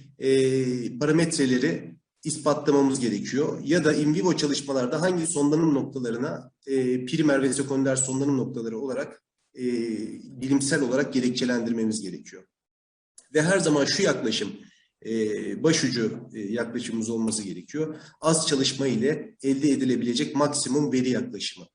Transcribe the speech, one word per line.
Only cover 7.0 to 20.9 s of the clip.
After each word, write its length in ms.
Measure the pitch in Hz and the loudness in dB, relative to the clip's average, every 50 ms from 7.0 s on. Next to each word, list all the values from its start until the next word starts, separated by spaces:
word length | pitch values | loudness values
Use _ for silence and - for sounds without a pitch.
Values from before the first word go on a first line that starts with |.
| 127 | -2
primer 360 | 127 160 160 156 147 139 135 | -2 0 2 4 4 4 4
ve 120 | 135 139 123 | 2 2 0
sekonder 420 | 143 139 131 135 135 135 135 131 | 0 -2 -2 0 0 2 2 2
sonlanım 420 | 131 - - 131 131 139 143 139 131 | 2 0 0 0 0 0 2 2 0
noktaları 400 | 117 - 123 123 113 113 113 110 | 0 -2 -4 -6 -6 -6 -6 -6
olarak, 460 | 135 135 123 127 147 - - - _ _ _ _ _ _ _ - | -6 -6 -6 -6 -6 -8 -12 -18 _ _ _ _ _ _ _ -6
e, 60 | 127 123 120 117 117 117 110 104 110 107 - - - - 135 127 | -4 -2 -2 -2 -2 -2 -4 -4 -6 -8 -10 -12 -16 -16 -12 -8
bilimsel 400 | 127 131 139 139 139 - 160 156 | -2 0 2 2 2 2 2 2
olarak 320 | 139 120 123 135 147 - - | 2 2 2 0 0 0 0
gerekçelendirmemiz 880 | 131 120 123 123 - 131 123 123 120 113 113 117 113 113 110 107 - | 0 0 0 0 0 0 0 0 0 0 -2 -2 0 0 0 -2 -2
gerekiyor. 420 | 95 92 87 76 - - - 92 - _ _ _ _ _ _ _ _ _ _ _ _ _ _ - - _ - | -6 -8 -10 -12 -12 -16 -18 -20 -20 _ _ _ _ _ _ _ _ _ _ _ _ _ _ -20 -20 _ 0
Ve 80 | 151 | 2
her 180 | 151 170 196 190 | 4 4 4 4
zaman 260 | 170 160 147 143 139 | 4 4 4 4 4
şu 180 | 135 - - 196 | 2 2 2 2
yaklaşım, 460 | 170 143 - - 117 110 - 107 98 95 - - - _ _ _ _ _ _ - | 2 2 2 0 -2 -2 -2 -2 -6 -8 -10 -18 -20 _ _ _ _ _ _ -8
e, 580 | 110 113 113 110 107 104 101 98 98 101 98 123 | -4 -2 0 0 0 -2 -4 -4 -6 -4 0 2
başucu, 480 | 160 156 - - 127 - 120 113 104 - - - - - | 2 2 2 0 0 0 0 -2 -2 -2 -6 -10 -12 -12
e, 60 | 110 | -10
yaklaşımımız 680 | 104 98 110 120 117 113 120 123 113 - 113 113 110 107 | -6 -4 -4 -4 -4 -4 -6 -6 -6 -6 -4 -4 -4 -2
olması 340 | 117 113 113 110 107 107 104 | -2 -2 -2 -2 -2 -4 -6
gerekiyor. 520 | 95 85 87 87 - - 147 156 156 156 - - - - _ | -8 -10 -12 -12 -10 -6 -6 -6 -6 -6 -10 -16 -20 -16 _
Az 260 | - 156 165 160 - - | 0 2 2 2 2 2
çalışma 400 | 151 131 135 135 - - 139 135 | 2 2 2 0 0 0 0 0
ile 480 | 123 110 117 139 156 151 - - - _ - | 0 2 2 0 0 -2 -4 -10 -14 _ -2
elde 280 | 135 135 135 147 147 | 0 0 2 4 2
edilebilecek 640 | 135 123 131 127 123 110 113 120 120 - 147 - - | 2 2 2 0 0 0 0 0 0 0 -2 0 0
maksimum 560 | 139 147 143 143 - - 123 127 147 147 135 | 0 0 2 0 -2 -2 -2 0 0 0 2